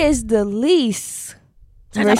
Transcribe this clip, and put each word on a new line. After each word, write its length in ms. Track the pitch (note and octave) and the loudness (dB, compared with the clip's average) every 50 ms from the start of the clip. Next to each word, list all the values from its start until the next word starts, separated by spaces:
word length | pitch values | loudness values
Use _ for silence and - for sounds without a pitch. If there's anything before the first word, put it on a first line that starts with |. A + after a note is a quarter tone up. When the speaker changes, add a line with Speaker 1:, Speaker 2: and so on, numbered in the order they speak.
Speaker 1:
is 260 | D#4 D4 D4+ A#3+ A3+ | 6 4 2 0 -2
the 180 | G#3+ A3+ G#3+ G3+ | 0 0 0 0
least 920 | G3+ G3+ A3 B3+ D#4 F4+ E4 B3+ A3 F#3 - - - - - - - - - _ _ _ _ - _ _ - - _ | 0 -2 -2 0 2 2 2 2 0 -4 -6 -10 -12 -14 -14 -16 -16 -20 -20 _ _ _ _ -20 _ _ -20 -20 _
Speaker 2:
Since 160 | - G#3+ G#3 | -6 -2 2
the 80 | G#3 G#3+ | 2 2